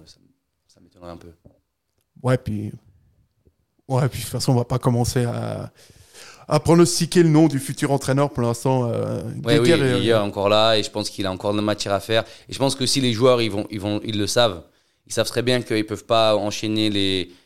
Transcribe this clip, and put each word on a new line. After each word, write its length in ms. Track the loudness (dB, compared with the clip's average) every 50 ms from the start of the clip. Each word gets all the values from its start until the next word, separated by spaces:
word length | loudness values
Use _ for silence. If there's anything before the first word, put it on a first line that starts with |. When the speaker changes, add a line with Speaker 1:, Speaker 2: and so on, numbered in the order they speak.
| -20
Speaker 1:
ça, 100 | -20 -20 _ _ _ _ _ _ _ _ _ _ _
ça 120 | _ _
m'étonnerait 300 | _ _ _ -20 -18 -18
un 60 | -18
peu. 120 | -18 -18 -20 -20 _ _ -20 _ _ _ _ _ _ _ _ _ _ _ _ _ -6 -2
Speaker 2:
Ouais, 160 | 0 0 0
puis, 340 | -2 -4 -6 -6 -6 -8 -12 -14 _ _ _ _ _ _ _ _ _ _ _ _ _ _ _ _ _ _ _ _ _ -2
ouais, 200 | 0 0 0 0
puis 120 | -2 -4
de 40 | -10
toute 80 | -8 -8
façon, 200 | -6 -2 0 0
on 40 |
va 80 | 0 0
pas 140 | 0 -2 -2
commencer 460 | 0 0 0 0 0 0 0 -2 -2
à, 460 | -2 -4 -6 -6 -6 -8 -8 -10 -12 _ _ -20 -20 -20 _ -20 _ -20 -20 -20 -20 -20 -16 -6
à 140 | -2 -2 0
pronostiquer 640 | 4 4 6 6 6 6 4 0 -2 2 4 4 6
le 60 | 6
nom 180 | 6 6 6
du 120 | 4 2 0
futur 340 | -4 -6 -8 -4 -2 -2 -2
entraîneur 380 | -2 0 0 0 0 0 0
pour 120 | 0 -2 -2
l'instant. 460 | -2 -2 -2 0 0 0 0 0 -2
Euh, 300 | -2 -4 -4 -4 -6 -6 -8 -8 -10 -8 -2
Speaker 1:
Ouais, 140 | 2 2 4
oui, 100 | 4 4
Speaker 2:
Guéguer 160 | 4 4 2
est 160 | 2 0 0
Speaker 1:
il 80 | 2 2
est 60 | 2
encore 340 | 2 2 -2 -2 0 2 2
là 300 | 4 4 4 4 2 2
et 40 | 0
je 80 | -2
pense 200 | -6 -8 -8 -8
qu'il 160 | -6 -6 -6
a 60 | -4 -4
encore 200 | -4 -4 -2 -2
de 60 | 0
la 40 | 0
matière 300 | -2 -2 -4 -2 -2 -2
à 80 | -4
faire. 240 | -2 -2 -2 -2 -2 -4 -10 -20 -18 -12
Et 60 | -6
je 40 | -2
pense 160 | -2 -2 -2
que 120 | -2 -4
si 140 | -2 -2 0 0
les 100 | 0 0
joueurs, 300 | 2 4 4 4 4 2
ils 80 | -2
vont, 160 | -2 -6 -8 -8
ils 100 | -8 -8
vont, 200 | -6 -4 -6 -6 -6
ils 160 | -6 -4 -4
le 80 | -4
savent, 360 | -2 2 2 2 2 0 -4 -12 _ _ _ _ _ _ _ _
ils 60 | -8 -4
savent 160 | -4 -2 -2
très 140 | -2 -4 -2
bien 180 | 0 0 -2
qu'ils 240 | -2 -2 -2 -2 -2
peuvent 220 | -4 -6 -10 -4
pas 280 | 0 2 2 4 4 2
enchaîner 520 | 2 0 -4 -6 -6 -6 -4 -2 0 0 0
les, 420 | 0 0 0 0 -2 -2 -4 -6 -12 _ _